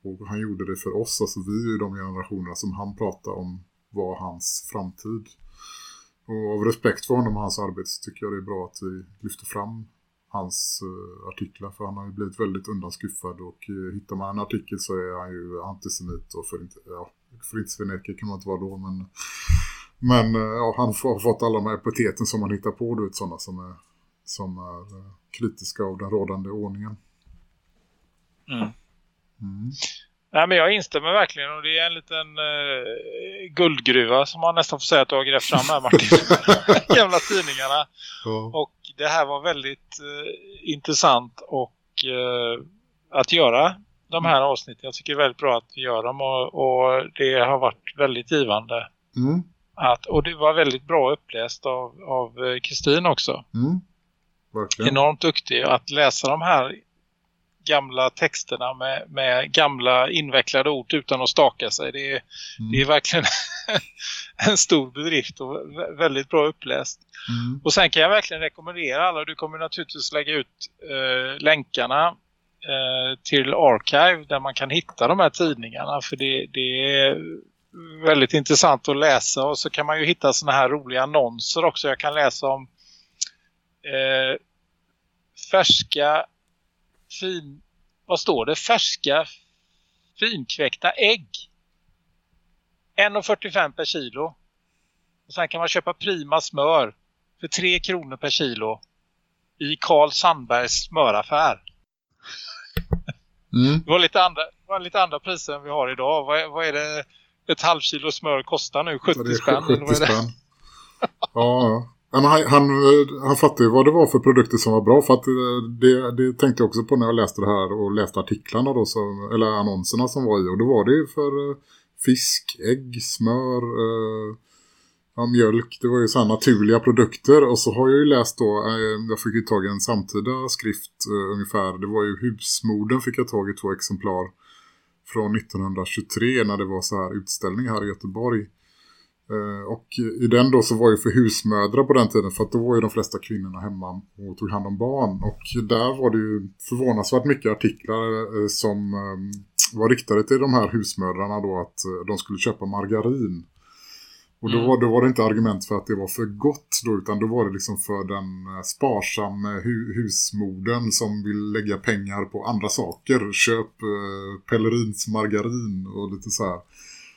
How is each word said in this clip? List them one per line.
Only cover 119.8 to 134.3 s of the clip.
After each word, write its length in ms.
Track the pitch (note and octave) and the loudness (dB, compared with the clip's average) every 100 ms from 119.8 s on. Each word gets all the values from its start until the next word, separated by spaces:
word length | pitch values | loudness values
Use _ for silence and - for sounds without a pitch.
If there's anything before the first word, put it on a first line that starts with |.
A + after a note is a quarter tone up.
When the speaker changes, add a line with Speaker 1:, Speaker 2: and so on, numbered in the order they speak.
| F2 A2+ B2 | -2 -2 -2
Speaker 1:
som 160 | C3+ | 0
var 140 | B2 G2+ | 0 2
i, 100 | F2+ | 2
och 60 | F#2+ | 2
då 80 | A#2+ | 2
var 180 | B2 | 4
det 80 | G2+ | 4
ju 140 | D3+ D#3 | 4 2
för, 440 | - C#3+ C#3 C#3+ | -2 -2 -2 -6
eh, 60 | C#3+ _ _ _ - | -8 _ _ _ -4
fisk, 520 | - B2+ - - - - G#2+ | 2 2 2 -2 -6 -6 -2
ägg, 300 | C3 B2+ A#2+ | -2 -4 -10
smör, 600 | - - A2+ A#2+ B2+ B2 A#2+ A#2 | -8 -2 0 0 -2 -4 -4 -2
eh, 520 | A2+ A2+ A2 A2 G#2+ A2 _ _ _ _ _ _ _ - | -2 -2 -4 -6 -8 -12 _ _ _ _ _ _ _ -4
ja, 100 | A#2+ | 2
mjölk, 520 | A#2+ A2 A2+ A2+ - | 4 6 4 -2 -4
det 80 | B2 | 0
var 120 | B2 | 2
ju 80 | A2+ | 2
så 100 | C3 | 4
här 80 | G#2+ | 2
naturliga 540 | G#2+ - G#2+ G#2+ A2+ | 4 4 6 6 6
produkter. 640 | B2 A#2 G#2+ - - D3 C3 | 6 4 4 4 8 8 8
Och 100 | A#2+ | 4
så 160 | A#2+ | 0
har 140 | A2 C3 | 2 4
jag 100 | C#3 | 6
ju 60 | |
läst 340 | D3 C3 A2+ - | 6 4 2 0
då, 120 | G#2+ G#2 G#2+ | 2 2 0
eh, 280 | A2+ A2 G#2+ A2+ | 0 -2 -2 -4
jag 100 | G#2+ | -4
fick 140 | A#2 | -2
ju 60 | A2+ | -2
tag 240 | A2 G#2 | 0 0
i 40 | F#2+ | 0
en 120 | G2+ | -2
samtida 680 | - A2 F#2+ G#2 G#2+ C3 C3 | -2 -2 -2 -4 -2 -4 -4
skrift, 480 | - A2 G2 - - - | -4 -4 -6 -8 -10 -4
eh, 220 | G#2 G2 | -2 -2
ungefär, 440 | G2+ G2+ G#2+ F#2+ F#2 | -4 -2 -2 -2 -4
det 40 | G2+ | -2
var 80 | G#2+ | 0
ju 80 | G#2 F#2 | 0 -2
Husmodern 800 | B2 G#2+ - - A2+ G#2+ G#2+ B2+ | -4 -4 -6 -4 -2 -2 0 -2
fick 180 | B2+ A#2+ | -2 -4
jag 100 | A#2+ | -2
tag 220 | G#2+ G2 | -2 -4
i 40 | |
två 180 | F#2+ G2 | -4 -4
exemplar 520 | F#2+ - G2 G#2 F#2 F#2 | -4 -6 -6 -4 -4 -6